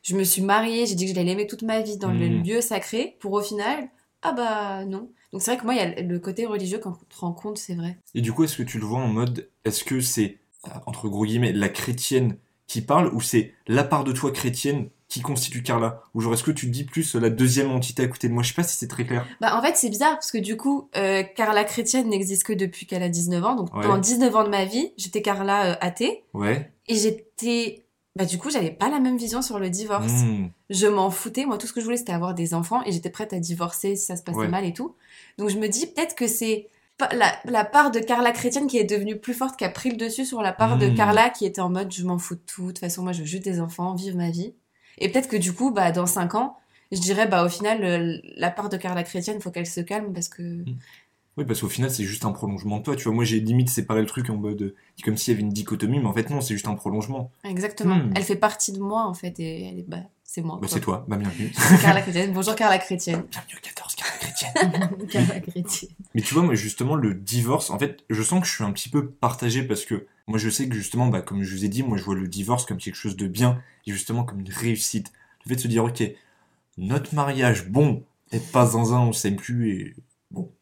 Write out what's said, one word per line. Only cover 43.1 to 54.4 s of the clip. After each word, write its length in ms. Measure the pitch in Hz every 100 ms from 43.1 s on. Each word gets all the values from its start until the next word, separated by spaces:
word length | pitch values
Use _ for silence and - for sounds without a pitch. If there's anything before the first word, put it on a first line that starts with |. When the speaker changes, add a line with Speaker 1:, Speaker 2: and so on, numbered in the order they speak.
Speaker 1:
je 60 | 175
veux 60 | 151
juste 160 | 185 190
des 140 | 175
enfants, 340 | 165 170 180 180
vivre 220 | 196 180
ma 120 | 170
vie. 220 | 165 208 - _ _ _ -
Et 100 | 190
peut-être 160 | 262 262
que 100 | 214
du 160 | 180
coup, 180 | 175 262
bah, 200 | 208 175
dans 140 | 170 175
cinq 300 | 202 175 -
ans, 200 | 247 - _ _ _
je 80 | 190
dirais, 280 | 180 196 220
bah, 160 | 185
au 60 | 175
final, 340 | 175 208 226
euh, 340 | 185 175 170 160 - -
la 140 | 175
part 180 | 175 202
de 80 | 190
Carla 240 | 185 180
chrétienne, 400 | 170 180 175 208
faut 80 | 180
qu'elle 160 | 175 170
se 160 | 175
calme 320 | 170 208 208
parce 160 | 175 170
que 140 | -
Speaker 2:
Hmm. 340 | 175 170 175 127 - - _ _ _ -
Oui, 100 | 131
parce 160 | 110
qu'au 60 | 92
final, 220 | - 127
c'est 140 | 123
juste 220 | 98 104 110
un 60 |
prolongement 460 | 98 101 101 104 107
de 60 |
toi, 120 | 147 127
tu 100 | 113
vois. 80 |
Moi, 100 | 110
j'ai 160 | 120 113
limite 280 | 110 123 127
séparé 340 | 120 101 110
le 40 | 107
truc 240 | - 120
en 60 |
mode, 240 | 107